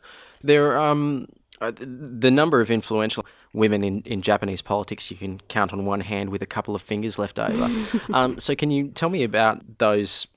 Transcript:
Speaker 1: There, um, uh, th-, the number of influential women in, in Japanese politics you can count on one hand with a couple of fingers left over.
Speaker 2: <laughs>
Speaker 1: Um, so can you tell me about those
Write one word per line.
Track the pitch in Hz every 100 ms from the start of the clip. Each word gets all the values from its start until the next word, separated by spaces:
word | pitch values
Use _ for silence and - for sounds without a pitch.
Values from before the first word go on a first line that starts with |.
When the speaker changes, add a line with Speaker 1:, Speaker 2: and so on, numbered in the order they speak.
| - - - _
Speaker 1:
There, | 139 147 147 135
um, | 151 147 147 139 - _ _ -
uh, | 113
th-, | 120 131
the | 127 147 120 131
number | 135 160 139
of | 110
influential | 113 - 107 110 - - _ _
women | 110 110 104
in, | 101 101
in | - 107
Japanese | 90 104 101 92
politics | - 101 98 104 -
you | 95
can | 98 95 -
count | 110 98
on | 98 98
one | 101
hand | 92 101 101
with | 98
a | -
couple | 113 101 101
of |
fingers | - 104 110 104
left | 101 -
over. | 110 233 240 226 214
Speaker 2:
<laughs> | 233 -
Speaker 1:
Um, | 131 127 -
so | - 143
can | 151
you | 143 143
tell | - 165
me | 185
about | 117 107 110 107 - 117
those | 110 104 101 - -